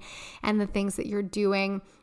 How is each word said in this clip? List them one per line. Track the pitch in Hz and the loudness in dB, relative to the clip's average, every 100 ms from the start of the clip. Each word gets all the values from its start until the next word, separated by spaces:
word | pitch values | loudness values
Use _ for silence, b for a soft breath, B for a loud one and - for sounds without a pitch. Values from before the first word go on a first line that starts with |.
| B B B B | B B B B
and | 214 214 | 2 2
the | 202 | 2
things | 202 202 - | 0 0 -2
that | - | -2
you're | 208 | -2
doing, | 196 208 202 196 196 196 b b | -2 2 4 4 2 -2 b b